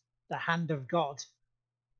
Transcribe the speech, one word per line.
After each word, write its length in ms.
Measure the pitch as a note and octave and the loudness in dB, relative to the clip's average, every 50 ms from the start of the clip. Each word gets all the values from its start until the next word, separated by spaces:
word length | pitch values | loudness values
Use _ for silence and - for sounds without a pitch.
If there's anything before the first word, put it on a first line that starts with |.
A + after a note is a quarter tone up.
| _ _ _ _ _ - | _ _ _ _ _ -8
the 80 | D3+ | -6
hand 340 | C3+ - - E3 E3+ E3+ D3+ | -2 0 0 2 2 2 0
of 160 | D#3 C#3 C3 | 0 -2 -2
God. 360 | A#2+ - E3+ D#3 C#3 C#3+ - - - _ _ _ _ _ _ _ _ _ _ _ _ _ _ | 0 2 2 2 2 -2 -6 -10 -14 _ _ _ _ _ _ _ _ _ _ _ _ _ _